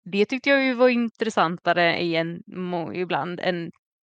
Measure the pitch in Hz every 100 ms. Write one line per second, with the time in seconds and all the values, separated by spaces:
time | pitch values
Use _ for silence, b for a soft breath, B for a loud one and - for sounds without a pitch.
0 | 180 196 208 262 285 277 262 240 254 240
1 | 233 _ 226 214 165 175 170 170 170 -
2 | 170 165 165 170 - 185 180 175 156 165
3 | 180 160 165 175 - 175 165 _ _ _